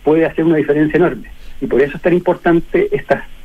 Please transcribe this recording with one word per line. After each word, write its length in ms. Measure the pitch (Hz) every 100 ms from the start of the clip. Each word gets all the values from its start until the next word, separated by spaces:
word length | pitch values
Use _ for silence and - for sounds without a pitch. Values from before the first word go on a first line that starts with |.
puede 220 | - 160
hacer 200 | 156 - 165
una 100 | 156
diferencia 400 | 143 151 151 156
enorme. 320 | 175 - - - - -
Y 60 | 120
por 140 | 123
eso 160 | 139 165
es 60 |
tan 100 | 180
importante 760 | 175 180 170 170 170 - 185 -
estas 280 | - - 123 - -